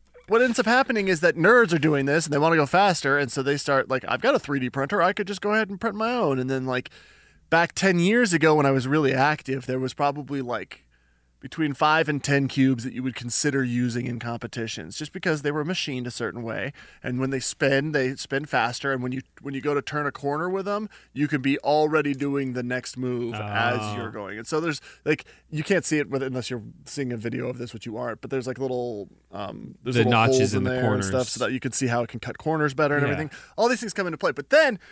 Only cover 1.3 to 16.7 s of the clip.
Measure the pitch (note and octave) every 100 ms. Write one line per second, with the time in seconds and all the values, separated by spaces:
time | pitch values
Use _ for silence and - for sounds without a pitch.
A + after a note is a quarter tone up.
1.3 | D#3 F3+ B3 G3+ E3+ D#3 C#3+ C#3 D#3 D#3
2.3 | C#3+ D#3+ E3 C#3 F3 G3+ E3 C#3 C#3+ C3+
3.3 | C#3+ C3+ D3 - C3+ - B2+ G2 B2+ B3
4.3 | D4 - C#3 B2+ C#3 C#3 G#3 F3 G#3 F#3+
5.3 | F#3+ G#3 G#3+ G3+ G3 A3 G#3 A3+ B3 E3+
6.3 | C3 B2+ C3+ C3 B2+ - - - - _
7.3 | _ - E3 E3+ - F#3+ F3 F3 A#3 A3+
8.3 | E3 D#3 D3+ C#3 C3+ B2+ D#3 C#3 C3 C#3+
9.3 | D3+ - C3 B2+ C3 C3 - C#3+ C#3+ C3+
10.3 | C#3+ B2 A2 F#2+ - _ _ _ _ _
11.3 | _ C3+ - D#3 C3+ D3+ D#3 D3+ C#3+ -
12.3 | C#3 C3+ C#3 C3+ A#2+ B2 - B2+ A#2 A#2+
13.3 | - D3 C3+ B2 A#2+ B2 A#2+ B2 A#2+ A#2
14.3 | A#2 A#2 B2 A2+ - E2 - D3+ F#3+ F3+
15.3 | D3+ C#3+ D3+ D3+ F#3 - B2+ B2 - A2+
16.3 | A#2 A#2 G#2+ B2+